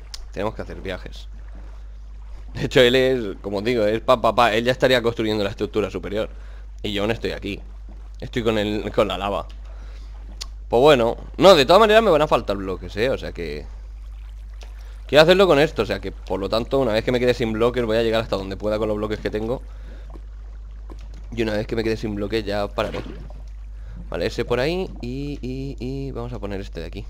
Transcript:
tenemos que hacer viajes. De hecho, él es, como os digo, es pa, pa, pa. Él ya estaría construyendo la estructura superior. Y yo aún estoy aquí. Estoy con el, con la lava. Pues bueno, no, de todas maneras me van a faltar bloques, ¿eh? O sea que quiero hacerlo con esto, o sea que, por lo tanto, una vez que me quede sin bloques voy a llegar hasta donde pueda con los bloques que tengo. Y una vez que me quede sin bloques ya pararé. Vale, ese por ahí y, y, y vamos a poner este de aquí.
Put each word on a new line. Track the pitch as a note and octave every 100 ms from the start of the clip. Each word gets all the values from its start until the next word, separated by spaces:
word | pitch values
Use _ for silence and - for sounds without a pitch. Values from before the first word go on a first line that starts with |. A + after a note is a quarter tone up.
| - - -
tenemos | - G#2+
que | -
hacer | F#2+ E2+
viajes. | F#2 F#2 - - - - - - - - - - - - - - -
De | - C3
hecho, | C#3
él | B2 C3
es, | C3 C3 G2+ -
como | G2+ G2+
os |
digo, | A2 A#2+
es | G#2 A2
pa, | B2 B2
pa, | A2+ G#2+
pa. | A#2
Él | A2 A#2+
ya |
estaría | B2+ C3 B2+
construyendo | A#2 A2+ A2 G#2+
la | G2+
estructura | - G#2 A2 F#2+
superior. | F#2+ F2+ G#2 G2+ - - - - -
Y | G#2
yo | G2+
aún | G#2
estoy | - F#2
aquí. | D#2 G2 F#2+ - - - - - -
Estoy | B2 B2+
con | A2 A2
el, | G#2 G#2 G2+
con | A#2+ G#2
la | F2+
lava. | G2+ F2+ - - - - - - - - - - - - -
Pues | A#2
bueno, | D3 C3 A#2 - - -
no, | F3 E3+
de | B2+
todas | F#3
maneras | A3 A3
me | A3
van | D3+
a | D3+
faltar | C#3 A2 G2+
bloques, | F#2+ F2 F2 G2+
¿eh? | B2+
O | -
sea | D#2+
que | E2 D#2+ D2+ - - - - - - - - - - - - - - -
quiero | C#3
hacerlo | D#3+ F#3 F#3
con | C#3+
esto, | D#3 -
o | G#2
sea | G2
que, | F#2+
por | - - F#2+
lo | G2
tanto, | A2 A#2+ C#3
una | B2
vez | G#2+
que | B2+
me | B2
quede | B2
sin | A#2+ A2+
bloques | A2 A#2 A#2+
voy | A2+ A2
a |
llegar | A2+ A2+
hasta | A2+ G2
donde | F#2+ F#2+
pueda | G#2 G#2+
con | A2
los | G#2
bloques | G#2+ G#2
que | G2+
tengo. | G#2+ A2 C3+ - - - - - - - - - - - - - - - - - A2+
Y |
una | A2
vez | G#2 A2+
que | A2+
me |
quede | A2+ A2
sin | A2+
bloques | G#2 G#2 A2+ G2+
ya | G#2 G#2
pararé. | - G2+ - - - - - - - - - - - -
Vale, | E2+ G2+
ese | - A#2
por | A#2+
ahí | D3 F3+ F#3 -
y, | A#2+ C3+ C#3+ C#3+
y, | B2 C3 C#3 B2+
y | B2+ C3+ C#3
vamos | A#2 A#2+
a | A2+
poner | G2+ F#2+
este | F#2+ -
de | E2
aquí. | F#2+